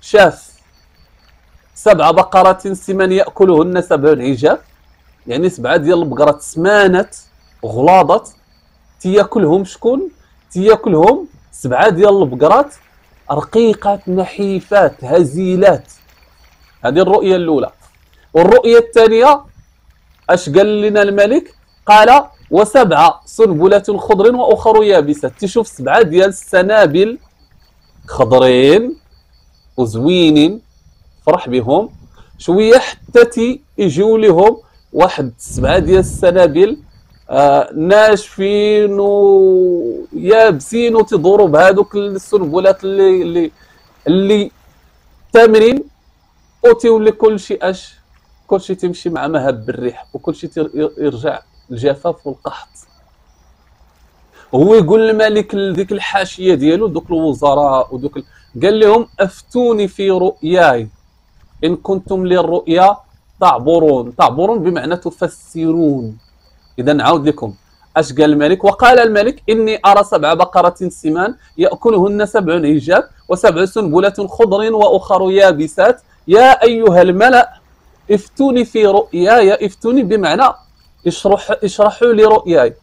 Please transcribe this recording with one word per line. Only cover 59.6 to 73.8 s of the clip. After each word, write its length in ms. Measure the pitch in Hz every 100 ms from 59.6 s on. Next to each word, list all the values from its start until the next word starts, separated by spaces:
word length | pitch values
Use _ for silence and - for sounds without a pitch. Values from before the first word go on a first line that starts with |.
| 240 214 190
في 220 | - 196
رؤياي 800 | 185 185 - 156 180 160 123 110 _ _ _ _ _ _ -
إن 120 | 160 170
كنتم 500 | - 190 190 190 185
للرؤيا 720 | 180 165 175 - 165 190 202 _ _ _ -
تعبرون". 760 | 180 123 131 170 156 135 120 120
تعبرون 420 | 143 131 196 233
بمعنى 380 | 170 170 135 175
تفسرون. 1200 | 175 - 175 - _ 165 160 165 156 139 110 110 _ _ _ _ _ -
إذا 140 | 127
نعاود 360 | 147 120 165 147
لكم 260 | 147 110 95 _ _ _ 156
اش 160 | 156
قال 200 | 127 151
الملك. 320 | 147 147 190
وقال 340 | 202 - 247 247
الملك: 440 | 233 208 220 277 -
"إني 320 | 220 220 214 196
أرى 180 | 202
سبع 300 | 202 180 147
بقرات 500 | 165 175 185 175 175
سمان 500 | 185 - 156 160 202 254 _ -
يأكلهن 680 | 175 180 233 208 196 208 208
سبع 280 | 226 175
عجاف 500 | 170 147 151 131 190 - _ -
وسبع 360 | 180 220 165
سنبلات 560 | 190 220